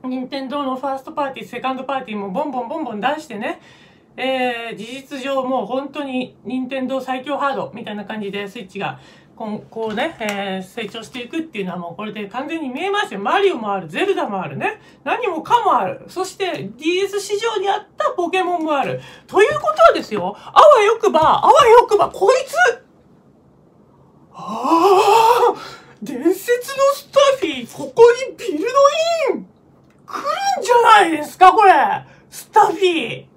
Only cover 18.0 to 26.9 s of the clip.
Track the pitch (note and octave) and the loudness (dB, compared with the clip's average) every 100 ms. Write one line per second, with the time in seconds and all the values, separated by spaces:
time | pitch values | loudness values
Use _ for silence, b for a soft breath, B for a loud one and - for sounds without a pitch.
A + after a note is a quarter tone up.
18 | D5 - E4+ F#4+ F4+ F4 D#4 C#4+ F#3+ C3 | -4 -2 -2 -2 -2 -4 -2 -2 -2 -6
19 | B B _ D#4 A4+ D5+ D#5 D#5 E5 - | B B _ 2 2 2 -2 4 4 4
20 | - - F3+ - - - D5+ C5 G#4 A#4 | -4 -6 -6 -8 0 6 8 8 6 2
21 | G#4 D#4 D#4 - - C#5 B4+ A#4 - G#4 | 2 4 2 4 4 6 8 6 6 0
22 | - - G4 B4+ - D#5 F5+ - _ _ | 0 2 2 2 0 0 2 0 _ _
23 | _ _ _ _ _ _ _ _ _ _ | _ _ _ _ _ _ _ _ _ _
24 | _ _ _ - - A3+ C4 E4 F#4 F#4+ | _ _ _ -18 -12 -4 2 4 6 6
25 | G#4 A4+ A4+ A#4+ A#4+ - B B B B | 6 6 6 6 2 0 B B B B
26 | G#3+ B3+ D#4+ F#4 - A#4+ B4 C5+ C#5 | -12 -2 -2 -2 -2 -2 -2 0 2